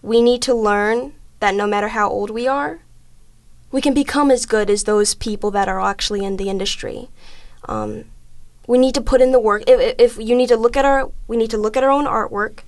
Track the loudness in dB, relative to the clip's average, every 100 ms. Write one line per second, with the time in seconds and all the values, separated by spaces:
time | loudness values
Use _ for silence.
0 | 2 4 4 2 0 0 2 2 2 0
1 | -4 -14 -20 -4 -2 0 0 0 -2 -2
2 | -2 -2 -4 -4 -2 -2 -4 -8 -18 -20
3 | -20 -20 -20 -20 -20 -20 -6 -2 0 0
4 | 0 0 4 2 2 0 2 0 2 2
5 | 2 -2 -6 -4 -2 -2 -2 -2 -2 -2
6 | -4 -4 -4 -4 -4 -4 -4 -6 -8 -10
7 | -14 -18 -20 -18 -18 -16 -10 -6 -6 -10
8 | -14 -20 -20 -18 -20 -20 0 2 4 2
9 | 0 4 4 4 2 0 4 4 4 4
10 | 2 2 0 2 4 2 2 2 2 2
11 | -2 -8 -6 -2 -2 -2 -2 0 2 2
12 | 0 -2 -4 -4 -6 -8